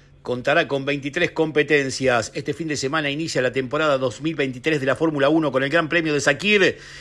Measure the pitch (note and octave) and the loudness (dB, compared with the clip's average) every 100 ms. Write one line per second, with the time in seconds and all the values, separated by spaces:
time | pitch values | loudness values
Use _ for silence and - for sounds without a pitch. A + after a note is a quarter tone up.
0 | - - - B2 B2 D#3 D3+ C#3 C3+ C#3+ | -20 -14 -8 -4 0 2 2 -2 -2 -4
1 | C#3 D#3 E3+ - D#3+ D3 D3 D3+ C3+ - | -4 -2 -2 0 0 0 4 2 2 0
2 | C3 A#2+ G#2+ - - - D#3+ D3 C3+ D#3 | 2 2 0 -6 -6 -6 -4 -4 -2 -2
3 | D3 C#3 E3 D3 B2+ B2+ B2+ D3 D#3 C#3 | -2 -4 -4 0 0 -2 -2 0 2 2
4 | C3 - D3 D#3 C#3 B2 C#3 D3+ C3 B2+ | 0 -2 -4 -2 -4 -4 -2 0 0 0
5 | E3 D3+ C3+ D#3+ D3+ C3 C#3 E3 D#3+ E3+ | 0 2 2 2 2 0 0 0 0 0
6 | D#3+ D3 C#3+ C#3 G3 G#3 F3 - - - | 0 0 2 0 2 4 4 2 -8 -20